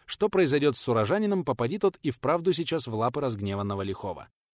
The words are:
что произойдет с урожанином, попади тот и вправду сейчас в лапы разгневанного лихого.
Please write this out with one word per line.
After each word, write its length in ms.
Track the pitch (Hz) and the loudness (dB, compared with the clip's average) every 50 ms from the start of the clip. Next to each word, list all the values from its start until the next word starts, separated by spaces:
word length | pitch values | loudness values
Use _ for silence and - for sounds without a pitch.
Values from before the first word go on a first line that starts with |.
| _ | _
что 240 | - - - 208 214 | -16 -4 -2 -2 2
произойдет 460 | - 190 180 139 135 147 143 147 131 | 4 2 4 4 4 4 4 2 2
с 120 | - - - | 0 0 0
урожанином, 560 | 117 113 107 101 170 208 220 208 202 185 156 | 2 2 2 2 2 0 2 0 0 0 0
попади 340 | - 127 - 120 120 170 208 | -2 -2 -2 -2 -2 0 2
тот 200 | - 196 - - | 0 0 0 0
и 80 | - 151 | -4 -4
вправду 440 | - - - 127 165 175 165 185 175 | -4 -2 0 0 0 2 2 2 0
сейчас 320 | 160 170 - 165 160 - | 2 0 -2 -2 -2 -2
в 80 | 123 110 | -2 -2
лапы 260 | 107 113 123 127 147 | 0 0 0 0 0
разгневанного 600 | 143 127 113 98 101 98 98 101 101 101 98 98 | -2 -2 -2 -2 -2 -2 -2 -2 -2 -2 -2 -2
лихого. 460 | 98 98 95 - - 95 85 76 - - _ _ _ _ | -4 -4 -6 -6 -6 -8 -10 -10 -12 -18 _ _ _ _